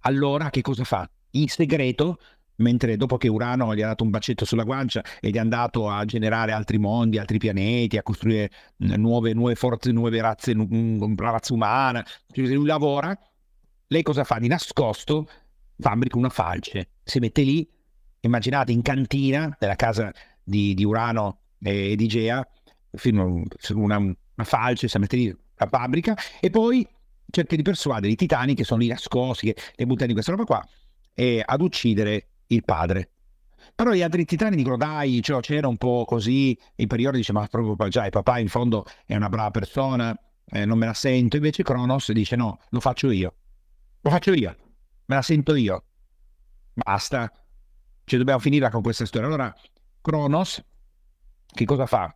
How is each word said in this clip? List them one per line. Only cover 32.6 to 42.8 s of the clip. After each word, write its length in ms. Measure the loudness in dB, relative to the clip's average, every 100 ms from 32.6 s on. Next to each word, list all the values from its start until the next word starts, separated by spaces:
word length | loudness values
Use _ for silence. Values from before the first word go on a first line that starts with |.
padre. 480 | 2 0 0 -2 -4 _ _ _ _ _ -20
Però 180 | _ 2
gli 100 | 2
altri 220 | 2 0
Titani 320 | 0 0 0 2
dicono, 200 | 0 0
"Dai, 460 | -2 -2 0 0
cioè, 180 | 0 -2
c'era 280 | -2 0 0
un 80 | 0
po' 280 | 0 0
così", 540 | 0 -2 0 2 2 0 _
il 120 | _ -2
Priore 280 | 0 0 0
dice, 160 | 0
"Ma 140 | -2 -2
proprio 300 | -2 -2 0
pa-, 120 | 0
già, 160 | 0
il 60 | 0
papà 280 | 0 0 0
in 100 | 0
fondo 360 | 0 0 0 -4 -20 _
è 80 |
una 140 | -2 -2
brava 220 | -2 -2
persona, 640 | -2 -4 -2 -2 0 -2 -6 _ _ _
eh, 180 | -4
non 120 | 0 2
me 100 | 0
la 80 |
sento." 420 | -2 0 2 2 2
Invece 260 | 0 -2
Cronos 480 | -2 0 0 -2 0
dice, 240 | 0 0 0
"No, 220 | -2 -4 _
lo 100 | -2